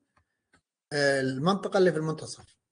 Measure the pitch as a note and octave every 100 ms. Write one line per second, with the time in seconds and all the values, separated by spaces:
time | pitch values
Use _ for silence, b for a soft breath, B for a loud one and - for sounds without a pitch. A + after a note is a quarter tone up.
0 | _ _ _ _ _ _ _ _ _ D3
1 | C#3 C#3 C3 C3 E3 G3+ G3+ G3 F#3 D#3
2 | D#3 D#3 C3 - - _ _